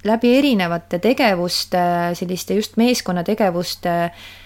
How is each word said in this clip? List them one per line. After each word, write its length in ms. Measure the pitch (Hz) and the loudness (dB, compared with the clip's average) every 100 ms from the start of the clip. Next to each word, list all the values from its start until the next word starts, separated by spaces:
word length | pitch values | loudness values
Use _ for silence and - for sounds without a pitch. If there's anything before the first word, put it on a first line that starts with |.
| 208 | -2
läbi 320 | 226 240 254 | 2 4 4
erinevate 600 | 285 214 175 170 - 175 | 4 2 0 -4 -4 -2
tegevuste, 1160 | 214 269 247 180 175 - - 180 175 175 175 175 | 0 2 2 0 -2 -4 -2 0 0 0 -2 -4
selliste 400 | 175 180 - 190 | -6 -6 -2 -2
just 220 | 214 - | -2 2
meeskonnategevuste 1300 | 240 240 - 180 170 220 202 170 175 - 180 170 170 - - - | 2 2 -2 -4 -2 0 0 0 -6 -6 -4 -2 -2 -6 -20 -20